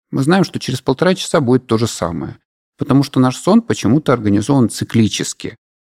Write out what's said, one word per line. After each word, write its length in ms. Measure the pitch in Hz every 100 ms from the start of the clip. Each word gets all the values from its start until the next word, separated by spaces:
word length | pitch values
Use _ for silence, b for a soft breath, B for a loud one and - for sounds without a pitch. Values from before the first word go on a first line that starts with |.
| _
мы 120 | -
знаем, 220 | 135 190 -
что 140 | -
через 220 | - 131
полтора 320 | - 131 175 185
часа 260 | - 175
будет 260 | 120 127 -
то 100 | 110
же 100 | 117
самое, 500 | - 85 82 69 - _ _ _ -
потому 260 | - 131
что 160 | 135 135
наш 180 | 127 127
сон 240 | - 226
почему-то 520 | - - 101 147 151
организован 560 | 120 107 101 104 139 113
циклически. 880 | - 110 113 110 - - - - - _ _